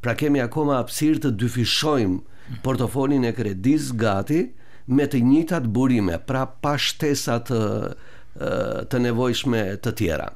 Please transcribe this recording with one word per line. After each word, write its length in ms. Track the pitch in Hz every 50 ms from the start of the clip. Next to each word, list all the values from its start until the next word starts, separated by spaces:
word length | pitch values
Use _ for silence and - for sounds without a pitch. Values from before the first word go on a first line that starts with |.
Pra, 120 | - 123 117
kemi 240 | - 151 151 143 139 123
akoma 340 | 117 - 156 151 143 143 127
hapësirë 420 | 117 113 - - 151 151 156 147 -
të 80 | 139 117 98
dyfishojmë 1160 | 120 120 117 123 117 - - - - 156 147 135 110 95 92 92 - - - - - - 127 110 -
portofolin 640 | 127 131 120 127 107 - 135 135 139 143 139 123
e 60 | 117 107
kredis 540 | 120 113 104 98 92 95 127 147 156 147 131 123
gati 460 | 110 117 110 98 98 101 - 147 165 220 247 - - - - - - -
me 200 | - 123 139 147 139
të 140 | 143 135 120
njëjtat 400 | 123 139 156 160 156 180 165 127 113 101
burime, 460 | 120 131 135 127 113 101 90 82 85 -
pra 220 | - - 131 131
pa 300 | - - - - 147 147 131
shtesa 600 | - - - - 165 147 143 139 - - 120 117 117
të, 140 | - 131 113 113 104 104 107 - - - - - - - - - - -
ë, 140 | - - 185 180 - - 117 113 - -
të 140 | - - 123 120
nevojshme 600 | 120 117 113 127 123 117 - - 139 120 113 104 95 101 101 -
të 100 | 120 - -
tjera. 300 | 113 82 78 71 - - -